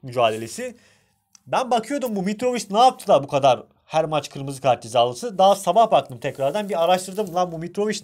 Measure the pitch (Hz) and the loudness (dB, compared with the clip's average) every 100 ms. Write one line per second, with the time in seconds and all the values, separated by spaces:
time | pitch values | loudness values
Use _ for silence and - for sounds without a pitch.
0 | 131 120 117 110 113 - 254 233 _ _ | -6 2 2 2 -8 -10 -12 -12 _ _
1 | _ _ _ _ - 165 247 240 220 285 | _ _ _ _ -6 -4 0 -2 -2 -6
2 | 240 202 185 208 247 247 - 202 196 185 | -4 -4 -4 -2 -2 -4 -2 4 4 4
3 | - 156 139 143 135 120 - _ _ 156 | 2 2 2 2 4 2 -2 _ _ -2
4 | 160 156 - 143 139 131 135 120 117 120 | -2 -4 -6 -12 -12 -2 0 0 0 2
5 | 123 - 233 185 190 196 180 196 226 165 | 2 0 -8 2 4 4 2 2 4 2
6 | - 123 143 - 139 202 208 180 165 185 | 0 -8 -8 -4 -4 -2 -4 -2 2 0
7 | 185 185 202 175 180 165 170 196 214 208 | -2 -8 -4 -2 -4 -4 -10 -4 -4 -4